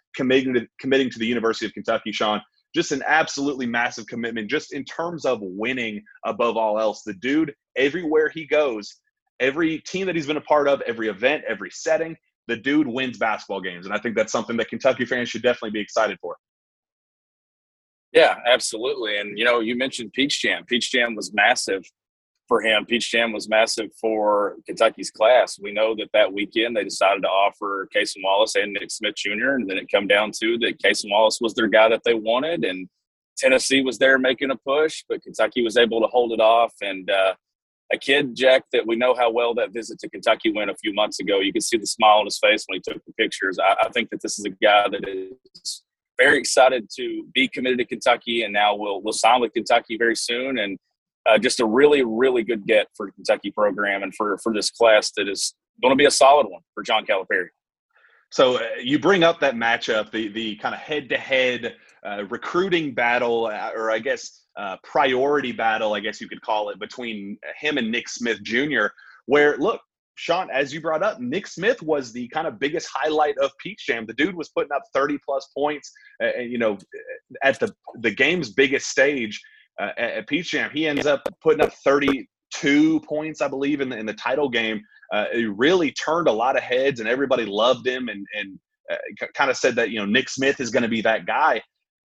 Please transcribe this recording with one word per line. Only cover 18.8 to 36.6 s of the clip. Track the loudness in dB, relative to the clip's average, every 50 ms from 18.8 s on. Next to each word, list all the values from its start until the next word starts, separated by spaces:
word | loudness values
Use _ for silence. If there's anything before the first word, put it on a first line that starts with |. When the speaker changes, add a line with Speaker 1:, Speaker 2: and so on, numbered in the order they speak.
| -4 -4 -4 -4 -4 -4 -4 -4
Speaker 2:
And, | -6 -6 -4 -2
you | 0
know, | 2 2 2
you | 0 -2 -2
mentioned | -2 -4 -4 -6 -8 -12 -8 -4
Peach | -2 -2 0 0 -2
Jam. | -2 -2 -2 -2 -4
Peach | -2 -2 -2 -2 0
Jam | 0 0 0 0 -2
was | -6 -10 -6 0
massive | 2 4 4 4 2 0 -4 -4 -4 -6 -10 _ _ _ _ _ _ _ _ _ _ _ 0
for | 0 2 2
him. | 2 2 2 0
Peach | 0 -2 -2 -2 0
Jam | 0 0 0 0 -2
was | -6 -4 0
massive | 2 4 4 4 2 -4 -6 -6 -6 _
for | -2 0 0 2 2 2 2 2 2 0 -4 -8 -12
Kentucky's | -8 -2 2 2 2 2 0 -12 -10
class. | -2 2 4 6 6 6 4 4 0 -10
We | -12 -6 -2
know | 0 0 0 0
that | -2 -4 0 4
that | 4 4 4 2
weekend | -4 -6 -4 0 0 0 0 0
they | -2 -4
decided | -2 -2 2 2 2 2 2 0
to | 0
offer | 2 2 2 2 0 -2 -8 -6 -6 -6 -6 -4 -2
Cason | -2 -2 -2 -4 -4 -2
Wallace | 0 2 2 2 2 2
and | -2 -2 -2 -4
Nick | -8 -8 -10 -10
Smith | -6 -6 -6 -6
Junior, | -4 -6 -4 -4 -2 -2 0 0
and | -2 -2 -4
then | -6
it | -6 -4 0
come | 0 0 2
down | 4 4 4 2 0 -2 -4
to | -2 -2 0 0
that | 0 -2 -2 0
Cason | 0 0 0 0 -2 0
Wallace | 4 4 4 4 4 2
was | -2 -2 0
their | 0 0
guy | 4 6 6 6 6
that | 6 2 2
they | 2 0
wanted, | 0 2 0 0 0 0 -2 -4 -4 -4
and | -4 -4 -6 -10 -14 _ _ _ _ _ _ _ _ _
Tennessee | 0 2 4 4 4 2 2 2 2 2
was | 0 0 2
there | 4 4 6 6
making | 4 2 0 0 -2 -4 -4
a |
push, | -4 -4 -2 0 2 2 0 -2 -4 -8 -6
but | -6 -8 -8
Kentucky | -8 -2 0 0 0 0 0 0
was | 0 4
able | 4 4 4 4 2
to | 0
hold | 2 2 2 2 2 2
it | 4
off. | 4 6 6 6